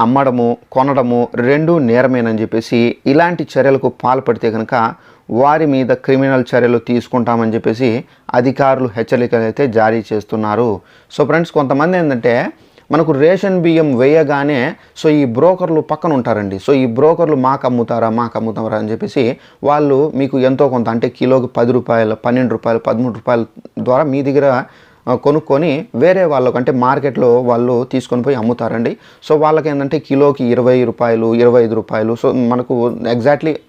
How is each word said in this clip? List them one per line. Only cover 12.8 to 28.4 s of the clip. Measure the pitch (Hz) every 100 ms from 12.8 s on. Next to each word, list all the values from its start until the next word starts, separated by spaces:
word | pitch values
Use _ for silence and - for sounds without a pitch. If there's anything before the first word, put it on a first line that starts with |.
| -
మనకు | 147 156
రేషన్ | 135 156 185 202 185
బియ్యం | 165 160 156 120
వేయగానే, | 135 160 151 143 143 143 135 - - -
so | 156
ఈ | 151
బ్రోకర్లు | 135 113 165 180 175 160
పక్కన | 147 156 175
ఉంటారండి. | 139 120 107 101 98
So | -
ఈ | 139 131
బ్రోకర్లు | 113 151 165 160 143
"మాకు | 131 139 127
అమ్ముతారా, | 123 113 117 113
మాకు | 113 117 113
అమ్ముతారా?" | 113 107 110 107
అని | 107
చెప్పేసి | 110 208 - 117 139 - -
వాళ్ళు | - 147 143 135 151
మీకు | 127 139 135
ఎంతో | 127 135 143
కొంత | 127 113
అంటే | 117 131
కిలోకి | - 123 131 120
పది | - 120
రూపాయలు, | 123 120 117 110
పన్నెండు | 110 120 123 123
రూపాయలు, | 113 120 113
పదమూడు | - 110 123
రూపాయల | 113 - 120 110 - - -
ద్వారా | 110 127
మీ | 156 135
దగ్గర, | 139 139 139 123 - - - _ -
ఆ, |
కొనుక్కొని | 123 139 151 156 139 170 135 -
వేరే | 117 160 185
వాళ్ళకు | 175 139 127 120
అంటే | 123
మార్కెట్లో | 131 123 143 135 123 127 120
వాళ్ళు | 123 117 123 120 127
తీసుకొని | 131 - 123
పోయి | 123
అమ్ముతారండి. | 131